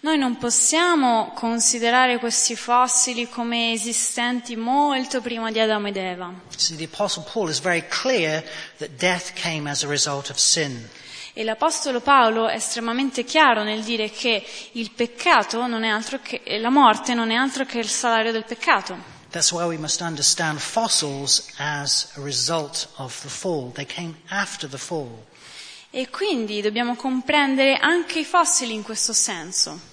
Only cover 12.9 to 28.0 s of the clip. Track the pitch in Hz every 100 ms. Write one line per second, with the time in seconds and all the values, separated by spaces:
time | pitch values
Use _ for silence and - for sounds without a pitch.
12.9 | 240 269 247 - 311 294 220 208 214 214
13.9 | 233 214 - 254 214 - - - 233 220
14.9 | - 240 - 349 285 202 226 247 226 226
15.9 | 214 226 269 - - - 208 226 269 254
16.9 | 214 - 240 226 226 269 262 269 240 214
17.9 | - 247 226 220 226 220 233 - 233 190
18.9 | 180 - - - 170 156 175 170 165 151
19.9 | - 170 151 143 - 165 151 - - 226
20.9 | - 151 139 139 - - - 151 147 143
21.9 | - - - 139 127 - 165 147 - -
22.9 | - 131 - 139 - 185 160 123 123 143
23.9 | - 170 160 - 196 202 - 147 131 -
24.9 | 165 127 113 107 - - - - - -
25.9 | 262 254 - 415 285 214 208 208 214 240
26.9 | 240 269 254 247 294 277 269 269 269 294
27.9 | 349